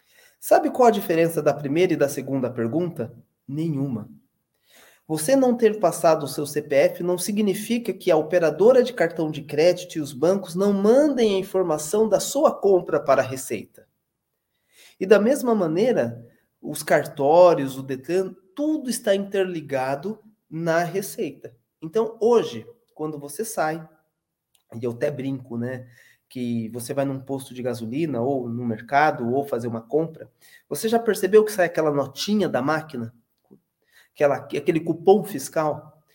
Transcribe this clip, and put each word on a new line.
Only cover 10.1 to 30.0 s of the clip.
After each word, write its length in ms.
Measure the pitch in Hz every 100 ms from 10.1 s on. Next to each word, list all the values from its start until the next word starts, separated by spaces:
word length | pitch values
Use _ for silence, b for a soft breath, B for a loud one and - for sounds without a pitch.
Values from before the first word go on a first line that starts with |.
bancos 400 | 123 156 196 196
não 200 | 170 202
mandem 640 | 196 202 247 302 254 220 196
a 40 |
informação 680 | 185 190 180 151 - 208 220
da 120 | 196
sua 340 | - 277 302
compra 460 | - 202 185 170 160
para 220 | - 131
a 40 | 120
Receita. 640 | 131 - 110 - - _ _ _ _ _ _ _ _ b b b b
E 60 | 185
da 140 | 202
mesma 360 | 208 277 254 220
maneira, 720 | 170 160 247 196 117 117 b b b _
os 220 | - 151
cartórios, 920 | - 165 143 - 175 165 180 151 135 131
o 60 |
detran, 520 | 135 131 131 180 190 - _
tudo 360 | - 302 311 254
está 260 | 226 - 196
interligado 1040 | 196 196 190 170 139 135 131 139 180 214 _ _ _
na 340 | 156 165 165
Receita. 720 | 170 190 208 - 175 - - - _ _
Então, 360 | 160 220 226 -
hoje, 480 | 214 233 175 117 107 - _
quando 240 | - 156 151
você 280 | 143 - 226
sai, 420 | - 156 160 165 _ _ _ _ _ _ _ _ 117
e 80 |
eu 80 | 120
até 180 | 117 147
brinco, 480 | 135 135 135 131 120
né, 300 | 120 127 117 b b b _
que 400 | 127 120 117 110
você 240 | 120 120
vai 120 | 139 139
num 160 | 135
posto 320 | 131 135 -
de 100 | 127
gasolina, 560 | 123 117 113 131 165 123
ou 280 | 123 139 120
no 160 | 117 123
mercado, 640 | 110 - 139 151 147 117
ou 120 | 127 139
fazer 220 | 120 117
uma 140 | 113
compra, 480 | 113 147